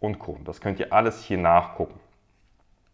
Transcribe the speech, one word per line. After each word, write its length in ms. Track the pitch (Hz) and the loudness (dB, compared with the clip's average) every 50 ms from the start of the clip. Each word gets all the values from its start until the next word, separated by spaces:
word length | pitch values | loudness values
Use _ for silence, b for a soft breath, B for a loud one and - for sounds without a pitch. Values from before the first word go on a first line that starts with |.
und 180 | - 104 104 - | -6 -4 -4 -6
Co. 180 | - - 85 - 78 | -8 -12 -12 -12 -12
Das 160 | 87 90 - | -14 -14 -8
könnt 220 | - 104 95 95 | -6 -6 -4 -4
ihr 100 | - - | -4 2
alles 320 | - 104 113 113 110 - - | 2 2 2 2 -2 -4 -6
hier 140 | - 101 92 | -4 -4 0
nachgucken. 600 | 87 85 85 87 87 - - - 85 - - - - _ _ _ _ _ _ _ _ _ _ _ _ _ _ _ _ _ | 4 6 6 6 4 2 -4 -8 -8 -8 -8 -16 -20 _ _ _ _ _ _ _ _ _ _ _ _ _ _ _ _ _